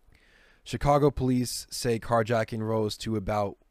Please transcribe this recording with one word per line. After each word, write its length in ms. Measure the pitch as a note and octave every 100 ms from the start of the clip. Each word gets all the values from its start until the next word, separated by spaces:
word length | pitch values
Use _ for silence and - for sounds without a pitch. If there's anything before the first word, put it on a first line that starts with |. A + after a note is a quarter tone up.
| _ - _ _ _ _
Chicago 480 | - A#2+ C#3+ C#3+ C#3+
police 560 | - B2+ B2+ B2 - -
say 280 | - B2+ A2+
carjacking 640 | - A#2 A2 A#2 A2 A2+
rose 380 | A2 A2 G#2+ -
to 180 | A2+ A2
about 400 | F#2+ G#2 G2+ - _